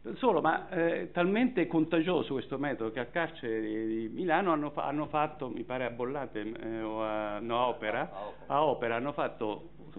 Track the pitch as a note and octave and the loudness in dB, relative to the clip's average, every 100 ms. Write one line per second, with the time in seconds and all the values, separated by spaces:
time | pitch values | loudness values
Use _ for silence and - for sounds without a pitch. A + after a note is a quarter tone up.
0 | - G#3+ B3+ E3+ D3 E3 - F3 E3 E3 | -8 2 4 6 4 2 0 2 2 2
1 | E3+ F3+ F3 G#3 B3+ G#3+ E3 E3 D#3 E3+ | -2 2 4 4 4 4 2 4 4 2
2 | D#3+ E3 A2+ C3+ - C3+ C#3+ A2+ A2+ C3 | 4 2 2 -2 -2 -2 -2 -2 -2 -4
3 | A#2+ F3 E3 - A#2+ A2 A2 A2 A2 A2+ | -2 -2 -2 -2 -2 -2 0 -2 0 -2
4 | A2+ B2+ F3+ D#3+ F#3+ D#3 D3 D3 D3 D3 | -2 -2 2 4 4 2 0 -2 -2 -2
5 | D3 D3+ D3+ D3+ C3 A#2+ A#2 B2+ A#2+ A#2+ | 0 0 0 -2 -6 -4 -4 -2 -2 -2
6 | B2 C#3+ B2+ G#2+ G#2+ A#2 A2 A2+ A2 A2 | -4 -4 -4 -4 -6 -6 -6 -4 -4 -2
7 | A2 A2 G#2+ G#2 A#2 A#2 B2 A2 A2 A2+ | -2 0 -2 -4 -2 0 0 0 -2 -2
8 | D#3+ F#2+ G#2 - - C#3 D3+ A#2+ A#2 A#2 | -2 -6 -10 -10 0 4 4 4 2 0
9 | C#3 D3 C3+ - A2 G#2 - - - | 0 -2 -2 -2 -4 -4 -8 -14 -14